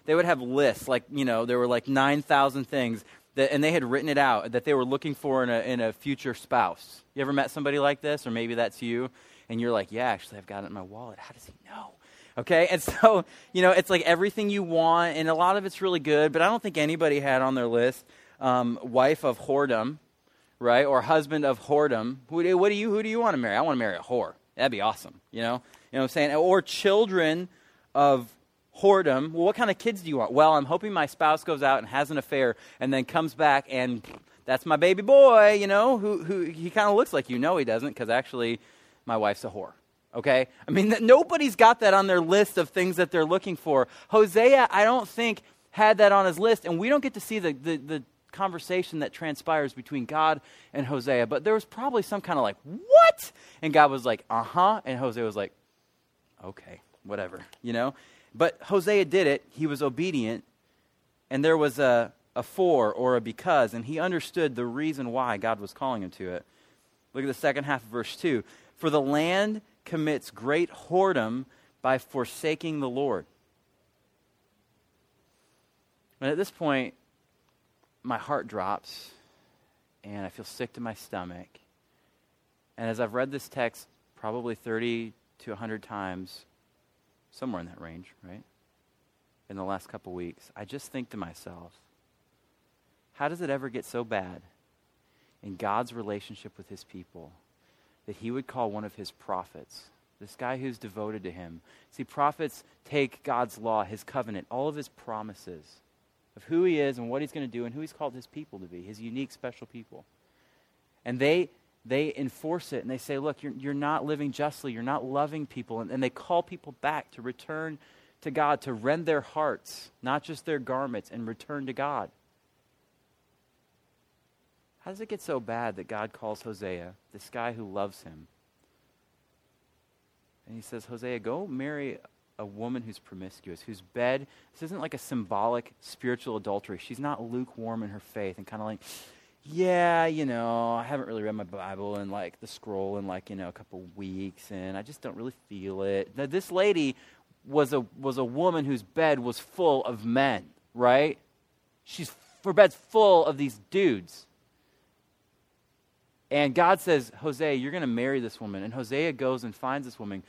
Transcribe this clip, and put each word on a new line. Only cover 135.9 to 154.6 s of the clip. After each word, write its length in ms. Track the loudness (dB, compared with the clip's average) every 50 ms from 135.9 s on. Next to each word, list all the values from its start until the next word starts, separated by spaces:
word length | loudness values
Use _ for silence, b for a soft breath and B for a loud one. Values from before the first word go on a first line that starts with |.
| -16 -10 -6 -6 -6 -6 -6 -10 -10
adultery. 420 | -8 -6 -6 -6 -6 -8 -10 -14
She's 220 | -14 -14 -14 -12 -10
not 220 | -8 -8 -8 -8
lukewarm 640 | -10 -8 -8 -8 -8 -8 -12 -12 -10 -8 -8 -8 -8
in 60 | -10
her 100 | -12 -14
faith 380 | -18 -14 -10 -8 -8 -8 -10
and 100 | -12 -16
kinda 160 | -14 -12 -10 -10
like, 140 | -10 -10 -12 B B B B B B B B B B B B B
"Yeah, 640 | -10 -4 -2 0 2 2 2 4 2 4 2 2
you 180 | 0 0 -2 -4
know, 480 | -4 -4 -4 -2 -2 -2 -2 -2 -2 -2
I 100 | -4 -4
haven't 240 | -6 -6 -8 -8
really 140 | -8 -8 -8
read 140 | -6 -6 -6
my 80 | -8 -10
Bible 540 | -10 -12 -12 -12 -10 -10 -10 -10 -8 -8
in, 120 | -8 -8 -8
like, 300 | -10 -10 -10 -12 -14 -16
the 80 | -20
scroll 500 | -20 -20 -16 -12 -10 -6 -6 -6 -6 -6
in, 100 | -8 -8
like, 220 | -8 -10 -10 -10 -12
you 60 | -12
know, 140 | -12 -12 -12
a 20 |
couple 300 | -14 -16 -20 _ -20 -20 -20 -18 -16
weeks, 560 | -14 -12 -10 -10 -10 -10 -10 -12 -16 -18 -16
and 260 | -14 -12 -10 -10 -10
I 40 | -12
just 200 | -12 -14 -16 -16
don't 140 | -14 -14 -12
really 180 | -12 -12 -12 -14 _ _
feel 360 | -18 -16 -12 -10 -10 -8 -6 -4
it." 340 | -2 -2 -4 -4 -6 -8
Now, 80 | -10 -8
this 260 | -6 -6 -6 -6 -4
lady 440 | -2 0 0 2 2 0 0 -2 -4 b b b b b b b b _ _
was 280 | -2 0 0 2 2 0
a, 80 | -4 -4 -4 -10 -8
was 180 | -6 -6 -4
a 60 | -4 -4
woman 420 | -4 -2 -2 0 0 0 0 -2
whose 180 | -2 -4 -6 -6
bed 360 | -8 -2 0 2 2 2 0
was 180 | -2 -6 -8
full 460 | -8 -12 -12 -4 0 2 4 4 2 0
of 200 | -4 -6 -6 -4
men, 440 | 0 2 2 2 2 0 -2 -6 -12 _ _ _ _ -2
right? 460 | 2 4 6 6 6 4 2 -2 _ _ _ _ _ _ _ _ _ _ _ _ _ _
She's, 320 | -18 -14 -12 -12 -14 -14 _ _ _ _ _ -6
her 100 | 4 8
bed's 220 | 10 8 8 8
full 500 | 0 _ _ 4 6 8 10 10 8 6
of 120 | 4 2
these 220 | -2 -2 -4 -6 -8 -10 -4
dudes. 560 | 0 2 2 2 2 0 -4 -12 -20 -20 -20 _ _ _ _ _ _ _